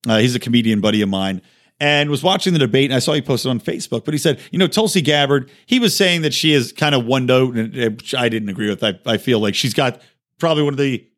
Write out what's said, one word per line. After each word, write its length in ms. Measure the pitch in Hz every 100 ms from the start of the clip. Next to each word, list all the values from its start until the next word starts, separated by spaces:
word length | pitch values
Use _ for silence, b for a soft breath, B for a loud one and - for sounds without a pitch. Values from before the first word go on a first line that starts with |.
| -
Uh, 100 | 110
he's 180 | 123 123
a 40 |
comedian 420 | - 120 113 107
buddy 220 | 104 107
of 60 | 101
mine 320 | 98 95 92 - b b -
and 300 | 147 147 147
was 140 | 143
watching 300 | 160 196 190
the 60 | 165
debate, 260 | 131 131 139
and 100 | 127
I 40 |
saw 140 | 123
he 80 | 151
posted 300 | - 127 135
on 80 | 120
Facebook, 440 | - - - 113
but 100 | -
he 40 | 151
said, 220 | 165 139 B
you 60 | 151
know, 100 | 185
Tulsi 340 | - 220 190
Gabbard, 500 | 143 147 139 139 131 b b
he 120 | 254
was 160 | 233 -
saying 280 | 190 175
that 100 | 156
she 200 | - 160
is 180 | 147 113
kind 240 | - 151 139
of 100 | 117
one 220 | 131 127
note, 280 | 127 131 120
and, 220 | 113 113
uh, 120 | 117
which 240 | 110 - 131
I 140 | 120
didn't 200 | 113 104
agree 200 | 95 104
with. 140 | 185
I, 160 | 185 180 -
I 120 | -
feel 220 | - 117
like 140 | 104
she's 220 | - 131 101
got 260 | 135 - b b _ -
probably 240 | 165 156
one 100 | 147
of 60 | 139
the 260 | 139 120 -